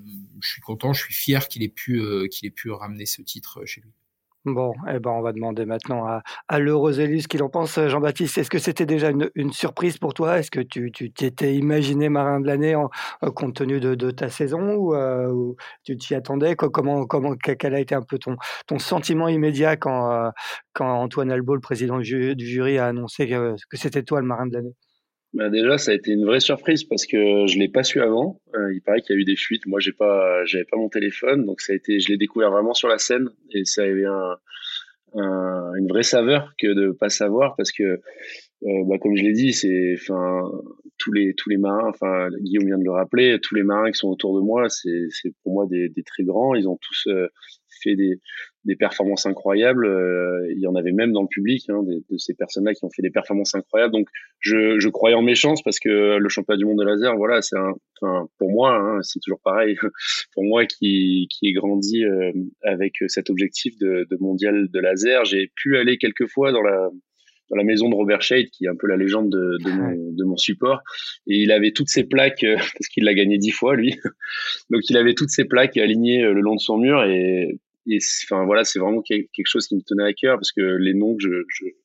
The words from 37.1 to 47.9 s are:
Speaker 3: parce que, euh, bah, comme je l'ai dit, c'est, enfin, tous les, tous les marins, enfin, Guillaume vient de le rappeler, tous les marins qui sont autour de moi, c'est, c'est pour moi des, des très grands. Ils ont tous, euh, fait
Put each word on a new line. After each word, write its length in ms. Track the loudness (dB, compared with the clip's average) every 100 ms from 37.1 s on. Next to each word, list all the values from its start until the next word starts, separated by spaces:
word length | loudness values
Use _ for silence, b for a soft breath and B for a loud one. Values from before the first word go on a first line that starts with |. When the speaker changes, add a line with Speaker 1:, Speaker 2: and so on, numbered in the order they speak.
| 0 0 2 0 0
Speaker 3:
parce 160 | -4
que, 100 | 0
euh, 1000 | -2 -2 -6 -20 -20 -20 -20 -10 -4 -2 0
bah, 120 | 0
comme 200 | 2 2
je 60 |
l'ai 100 | 2
dit, 180 | 4 2
c'est, 440 | 2 2 2 2 -2
enfin, 420 | -4 -2 0 -2 -4 -8 -14 -18 -20 -10
tous 140 | -2
les, 220 | 2 2 0
tous 140 | 0
les 80 | 0
marins, 320 | 2 0 -2
enfin, 400 | -2 -2 0 -2 -4
Guillaume 280 | 0 2 2
vient 100 | 2
de 80 | 0
le 60 |
rappeler, 460 | 0 0 4 4 4
tous 140 | 0 0
les 80 |
marins 280 | 2 2 0
qui 60 | 0
sont 100 | -4
autour 300 | -2 0 0
de 40 |
moi, 280 | 2 2 0
c'est, 380 | -2 -4 -4 -4
c'est 240 | -6 -10 -8
pour 80 | -4
moi 140 | -2 0
des, 200 | -2 -2
des 140 | -4
très 200 | -10 -4
grands. 320 | 0 2 2 2
Ils 140 | 0
ont 100 | -4
tous, 260 | -8 -6 -2
euh, 200 | 0 -2 B B B _ -6
fait 140 | -2